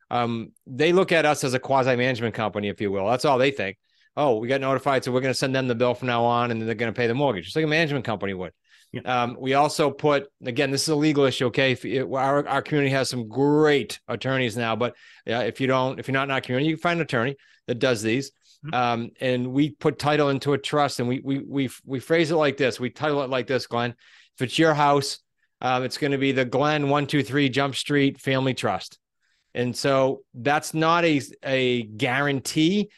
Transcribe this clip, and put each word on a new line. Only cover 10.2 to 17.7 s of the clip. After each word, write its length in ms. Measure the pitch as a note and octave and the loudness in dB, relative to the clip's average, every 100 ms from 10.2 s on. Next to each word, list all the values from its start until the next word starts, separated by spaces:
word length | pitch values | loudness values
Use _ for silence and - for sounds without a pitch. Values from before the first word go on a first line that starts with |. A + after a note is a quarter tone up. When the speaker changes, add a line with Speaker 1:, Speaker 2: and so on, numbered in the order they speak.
| C#3 _ | -2 _
Speaker 1:
again, 280 | B2 B2 C3+ | -8 -2 0
this 100 | C#3 | 0
is 80 | D#3+ | 0
a 60 | D3 | 2
legal 300 | D#3 C#3+ C3+ | 2 4 2
issue, 200 | - B2+ | 2 0
okay? 260 | - C3+ | 2 2
If 120 | A#2+ A2 | 0 -2
it, 260 | B2+ G2+ | -4 -2
our, 360 | C3 C3+ C#3+ C#3+ | -2 2 0 0
our 160 | C3+ | -2
community 280 | - D3+ C#3 | 0 0 2
has 160 | C3+ B2 | 0 0
some 200 | B2+ A2 | -4 -6
great 720 | A#2+ C#3+ D3 D3+ C#3+ G#2+ - - | 0 4 6 6 4 0 -10 -10
attorneys 500 | A#2 C3 C3 A#2+ A#2 | -6 -2 0 -2 -2
now, 180 | A#2 A2 | -2 0
but, 200 | A#2+ - - - - | -2 -4 -20 -16 -6
uh, 140 | A2+ G#2 | -2 -2
if 160 | - | -2
you 60 | C3 | 0
don't, 320 | C3 C3 A#2+ | 2 0 -4
if 80 | B2 | -4
you're 60 | |
not 100 | C3+ | -2
in 80 | C#3 | 0
our 100 | C3 | -2
community, 280 | - B2+ D#3 | -2 0 0
you 60 | D#3 | 0
can 60 | |
find 180 | F3 E3+ | -2 0
an 40 | |
attorney 320 | D3+ B2 B2+ C#3 _ _ | 0 0 -2 -4 _ _
that 100 | - | -8